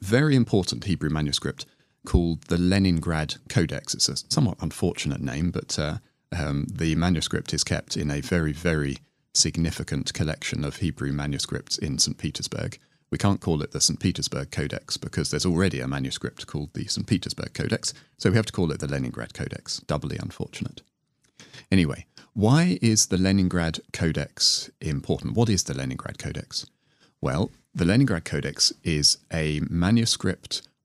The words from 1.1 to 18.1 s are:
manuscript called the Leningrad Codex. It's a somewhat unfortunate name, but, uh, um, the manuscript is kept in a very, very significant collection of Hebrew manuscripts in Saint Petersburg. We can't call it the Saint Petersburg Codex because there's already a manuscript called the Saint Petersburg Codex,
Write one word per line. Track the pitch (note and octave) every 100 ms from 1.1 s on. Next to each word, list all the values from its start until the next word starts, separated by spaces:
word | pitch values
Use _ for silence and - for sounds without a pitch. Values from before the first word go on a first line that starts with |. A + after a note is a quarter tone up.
manuscript | D#2 D2 - C#2 - - _ _ _
called | - F2+ E2+ D#2
the | - F2
Leningrad | F2+ G2 F#2 E2+ D#2+ D#2+ D2+ - -
Codex. | G#2 D#2 D2 -
It's | - -
a | C#2
somewhat | - D#3+ A2 -
unfortunate | D#2+ - F2 - D2 -
name, | C2+ C#2+ F2
but, | - - -
uh, | D2+ F2 _ _ - E2
um, | D2 C#2+ -
the | E2+ E2 D#2+
manuscript | F2 D#2+ - - -
is | D#2
kept | - D#2 - -
in | D2
a | C#2+
very, | - F2 D2+
very | D2+ F2 D#2 C#2+ C2+ _ _ _
significant | - D#2+ D#2+ E2 - - D2 -
collection | - D#2 - - D#2
of | C#2+ -
Hebrew | E2+ C2+ C#2
manuscripts | C#2+ D2 C2+ - - - -
in | D#2 -
Saint | - -
Petersburg. | E2 - - - - - _ _ -
We | -
can't | G2+ G2
call | F2 D#2
it | -
the | D2
Saint | - -
Petersburg | F#2+ E2 - C#2 C#2+
Codex | - D2 - - -
because | C2+ E2+ D2+
there's | D2+ F#2
already | E2+ F#2+ C2+
a | B1+
manuscript | C#2 C2 - B1 - -
called | D2 D2+
the | - -
Saint | - -
Petersburg | F#2 - - -
Codex, | - - - - - _